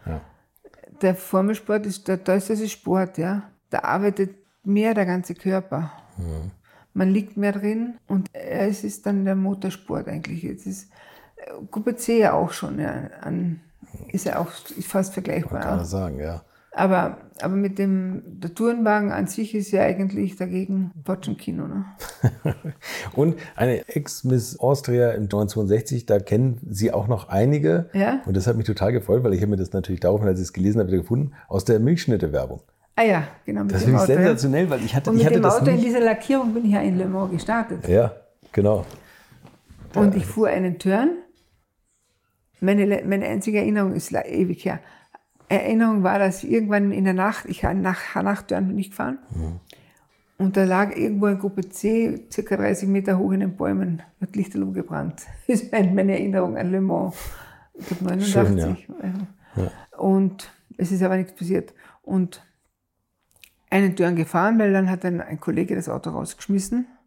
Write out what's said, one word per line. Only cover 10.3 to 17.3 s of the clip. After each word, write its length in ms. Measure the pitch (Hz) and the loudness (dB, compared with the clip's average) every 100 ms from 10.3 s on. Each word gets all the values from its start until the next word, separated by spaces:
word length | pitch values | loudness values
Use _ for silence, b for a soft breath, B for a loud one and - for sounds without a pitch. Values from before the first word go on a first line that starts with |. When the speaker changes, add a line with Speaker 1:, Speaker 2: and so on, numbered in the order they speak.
| 165 | -8
Speaker 2:
Es 240 | 170 - 196 | -8 -8 -10
ist, 240 | 190 - B B B B - | -12 -14 B B B B -20
äh, 160 | - - 202 | -18 -16 -10
Gruppe 240 | 214 226 | -4 -4
C 240 | 240 - 233 | -2 2 6
ja 140 | 208 | 6
auch 180 | 156 170 | 4 2
schon, 300 | - 160 139 | -2 -6 -4
ja, 280 | 151 127 - - | -4 -6 -10 -12
an, 400 | - 175 175 165 - _ - - - | -6 -2 -2 -4 -10 _ -20 -18 -8
ist 160 | 190 - | -6 -4
ja 140 | - | -4
auch, 100 | 170 - - - | -4 -8 -14 -12
ist 120 | - | -4
fast 240 | 196 190 | -2 -2
vergleichbar, 380 | - 185 - - | -4 -4 -4 -4
Speaker 1:
Man 100 | - | -4
kann 80 | - | -2
Speaker 2:
ja. 40 | - | -2
Speaker 1:
das 120 | 85 | -2
sagen, 280 | 95 90 69 | -4 -4 -4
ja. 240 | 78 82 - b b | -6 -8 -12 b b
Speaker 2:
Aber, 460 | - 190 185 - - - | 0 2 2 0 -4 -16